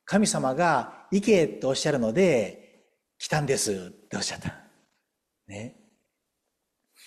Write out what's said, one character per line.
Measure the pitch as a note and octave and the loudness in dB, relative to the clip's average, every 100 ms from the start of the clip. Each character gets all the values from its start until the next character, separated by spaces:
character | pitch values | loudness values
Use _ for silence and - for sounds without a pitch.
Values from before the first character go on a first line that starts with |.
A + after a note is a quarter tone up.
| - | -2
神 | G3 G#3+ | 2 2
様 | D#3+ C3+ C3 | 0 -2 0
が | E3+ C#3+ A2+ - - | 2 2 -2 -10 -4
行 | G3 | 0
け | G3+ G3+ C#3+ | 4 4 4
と | - C3 | 0 -2
お | |
っ | C3 | -2
し | D#3 | 0
ゃ | |
る | C#3+ | 0
の | A2 | 0
で、 | A2+ F#3+ B2+ F#2+ - - _ _ _ _ _ | 2 4 4 0 -6 -20 _ _ _ _ _
来 | - | -4
た | D#3 | -2
ん | C#3+ | 0
で | C3 | -2
す」 | A2 F#2+ F2+ | -2 -4 -8
っ | - _ | -18 _
て | G2 | -8
お | |
っ | |
し | - | -8
ゃ | - | -8
っ | |
た。 | - - - _ _ _ _ _ _ _ - | -10 -12 -18 _ _ _ _ _ _ _ -16
ね。 | G2 A#2 - _ _ _ _ _ _ _ _ _ _ _ _ | -14 -14 -16 _ _ _ _ _ _ _ _ _ _ _ _